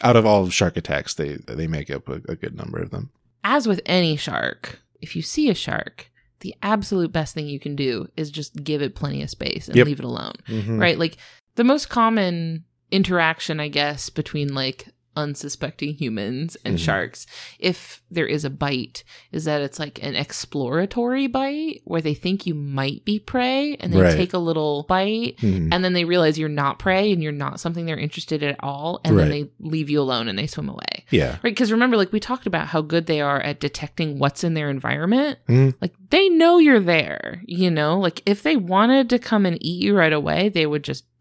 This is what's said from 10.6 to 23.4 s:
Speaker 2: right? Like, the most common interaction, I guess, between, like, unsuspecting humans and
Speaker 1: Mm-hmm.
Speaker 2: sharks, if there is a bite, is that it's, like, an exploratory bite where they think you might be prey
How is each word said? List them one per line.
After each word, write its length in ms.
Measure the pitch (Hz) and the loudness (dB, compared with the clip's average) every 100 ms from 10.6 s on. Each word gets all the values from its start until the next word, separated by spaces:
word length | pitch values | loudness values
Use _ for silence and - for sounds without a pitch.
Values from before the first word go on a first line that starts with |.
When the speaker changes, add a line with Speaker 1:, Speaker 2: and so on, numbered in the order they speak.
| 104 113 | -2 0
Speaker 2:
right? 200 | 175 - | 2 2
Like, 180 | 165 - - _ _ | -2 -6 -20 _ _
the 100 | - | 0
most 240 | 240 294 - | 2 2 0
common 760 | 240 226 220 180 170 165 165 - _ _ | 0 2 2 0 -2 -4 -8 -12 _ _
interaction, 680 | 190 185 175 160 160 - 156 | 0 2 2 2 0 -4 -4
I 80 | 147 | -2
guess, 420 | 143 147 143 - | -2 -2 -2 -8
between, 440 | - - 151 143 | -8 -6 -4 -4
like, 340 | 135 135 - - _ _ 156 | -2 -6 -8 -14 _ _ -6
unsuspecting 800 | 147 139 143 - 151 - 147 | -6 -6 -10 -8 -10 -6 -8
humans 600 | 151 127 107 101 127 165 - | -4 -4 -4 -6 -6 -8 -8
and 120 | 131 85 | -4 -2
Speaker 1:
Mm-hmm. 80 | |
Speaker 2:
sharks, 420 | 82 98 80 - - - - - | 0 -2 -4 -10 -18 -18 -20 -4
if 440 | 185 180 - - - | -2 -2 -8 -18 -8
there 160 | 170 143 | -4 -2
is 180 | 147 | -2
a 60 | 147 | -4
bite, 540 | 139 143 127 - - - - _ | -4 -4 -4 -6 -12 -20 -20 _
is 120 | 156 | -6
that 180 | 160 147 | -2 -2
it's, 160 | 139 - | -4 -8
like, 240 | 147 - | -12 -10
an 120 | 143 | -6
exploratory 1120 | 143 147 - - 147 123 160 196 240 240 269 269 | -6 -6 -8 -8 -4 -2 -2 -2 -2 -2 0 -2
bite 540 | 262 269 294 320 - | -2 -2 -4 -6 -8
where 160 | - 165 | -6 -2
they 140 | 156 | -2
think 320 | 147 180 196 180 | -2 -2 -2 -2
you 80 | |
might 500 | 151 143 135 135 - | -4 -4 -2 -2 -2
be 140 | 208 214 | -2 -4
prey 580 | - 254 | -2 0